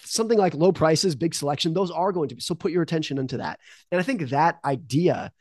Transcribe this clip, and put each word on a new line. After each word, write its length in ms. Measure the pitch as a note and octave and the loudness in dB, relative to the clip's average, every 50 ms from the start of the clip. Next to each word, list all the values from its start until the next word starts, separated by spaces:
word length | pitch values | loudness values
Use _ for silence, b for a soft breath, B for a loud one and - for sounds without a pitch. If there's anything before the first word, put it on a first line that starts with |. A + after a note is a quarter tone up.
| - | -12
something 340 | - - - A3+ A3 A#3 G#3 | -8 -4 -2 0 2 4 4
like 160 | G3 F3+ E3+ | 4 2 2
low 180 | C#3 E3 F#3+ F3+ | 4 4 4 4
prices, 440 | - D#3+ D#3 D#3+ D3+ - F#3+ D#3 | 4 4 4 4 4 2 0 0
big 180 | A#2+ E3 E3+ - | 0 -2 -2 -2
selection, 400 | - D3 C#3+ D3 - - E3+ D#3+ | -2 -4 -2 -2 -2 -2 -2 0
those 160 | F#3 G3 F3 | -2 -2 -2
are 220 | E3+ D#3 F3 G3 F#3+ | -2 -2 -2 -2 0
going 160 | F3+ D#3 C3 | -2 -2 -4
to 60 | - | -4
be. 40 | - | -8
So 140 | - - F3 | -8 -8 -6
put 180 | D#3 - F#3+ D#3 | -4 -4 -2 0
your 100 | F3+ E3 | 0 0
attention 360 | - E3 D#3+ D#3 - C#3 C3+ | 0 -2 -2 -2 -2 -4 -4
into 200 | C3+ B2+ C3+ A#2 | -4 -4 -4 -6
that. 200 | - - - - b b b b b b | -6 -8 -10 -10 b b b b b b
And 100 | - F3+ | -2 -2
I 40 | F3 | 0
think 260 | C4 C4+ G#3 D#3+ A#2+ | 0 -2 -4 -2 -2
that 280 | C3 C#3 D#3 E3+ D#3 - - | 2 4 4 2 2 0 -2
idea 680 | C#3 C#3 B2+ - A2 A2 D3 F3 F3 B2+ F#2+ - - - _ | -4 -4 -4 -4 -2 0 2 4 2 2 0 -4 -10 -14 _